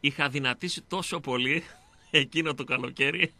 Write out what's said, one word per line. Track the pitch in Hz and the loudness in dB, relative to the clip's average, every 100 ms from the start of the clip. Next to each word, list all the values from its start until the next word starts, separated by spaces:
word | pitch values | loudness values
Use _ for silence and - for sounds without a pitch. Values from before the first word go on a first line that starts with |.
Είχα | 143 139 143 | -2 0 0
δυνατήσει | 139 131 123 180 - - | 0 -2 -2 -4 -6 -6
τόσο | 190 - 170 | -4 -4 -4
πολύ | 139 123 127 156 - - - | -2 0 2 0 -2 -14 -20
<laughs> | - - | -20 2
εκείνο | 156 139 160 160 | 2 4 0 0
το | 131 | -2
καλοκαίρι. | 127 127 123 127 139 170 170 - | -2 -2 -2 0 0 2 0 -2